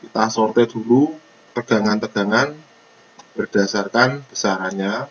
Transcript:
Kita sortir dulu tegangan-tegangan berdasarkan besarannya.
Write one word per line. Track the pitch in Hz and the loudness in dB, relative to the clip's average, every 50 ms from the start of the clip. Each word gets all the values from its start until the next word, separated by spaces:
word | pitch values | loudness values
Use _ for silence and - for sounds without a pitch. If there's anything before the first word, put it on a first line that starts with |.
Kita | - - _ 113 110 110 - | -20 -6 _ 0 0 0 2
sortir | 113 110 110 - 120 120 113 - | 0 0 2 4 2 2 2 0
dulu | 117 107 113 120 131 147 160 160 - _ _ _ _ _ _ _ | -10 0 2 4 4 4 2 -2 -10 _ _ _ _ _ _ _
tegangan-tegangan | 123 113 - 120 107 104 104 101 107 110 - - 107 101 101 107 117 135 147 151 151 156 _ _ _ _ _ _ _ _ _ _ - - _ _ | -8 -2 0 0 2 2 2 0 0 -4 -4 -2 -2 -2 2 2 0 0 0 -4 -12 -20 _ _ _ _ _ _ _ _ _ _ -20 -20 _ _
berdasarkan | 113 - - - 104 98 98 - 104 98 98 - 117 123 127 139 143 139 _ | -8 -8 -2 0 0 0 0 0 -4 -4 -2 2 2 2 2 2 -4 -12 _
besarannya. | - - - 104 95 95 - 92 98 98 95 196 107 120 139 - | -12 -4 -2 -2 -2 -2 -4 -6 -4 -4 -4 -4 -4 -4 -8 -10